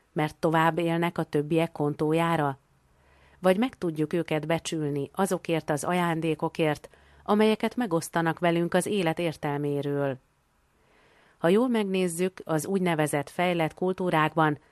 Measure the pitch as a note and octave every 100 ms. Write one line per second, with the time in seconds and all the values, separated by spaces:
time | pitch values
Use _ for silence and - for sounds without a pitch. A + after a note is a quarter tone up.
0 | _ D#3+ D3+ - E3 E3 E3 D#3+ E3+ E3+
1 | E3+ F3 D#3+ D3 D3 D#3+ E3 - D3 D3
2 | D#3 E3 E3+ E3 C#3+ C3 _ _ _ _
3 | _ _ _ _ F#3 F#3+ B3+ - F3+ D#3
4 | D3+ E3+ D#3+ D#3 D#3 E3 - D#3+ D3 C#3+
5 | C#3 - F#3+ F3+ - D#3+ - D3 - F3+
6 | E3+ D#3+ D#3+ D3+ D#3+ - D#3 C#3+ - -
7 | _ _ - G#3 G#3+ G#3+ A3+ - G3+ E3
8 | - E3+ E3 D#3 F3 E3+ E3+ F3+ - G#3
9 | E3 D#3+ E3+ - D3 C#3+ C#3+ C#3+ C#3+ C#3+
10 | C#3 C3 _ _ _ _ _ _ _ _
11 | _ _ _ - E3 G3+ B3+ A3+ G3 F#3+
12 | F3+ E3 F#3 - - D#3 D3 G3 F3+ D#3
13 | D3+ D3 - - F3+ F3 D#3 - F#3 F#3+
14 | F3+ D#3+ D#3 E3 D#3 D3 _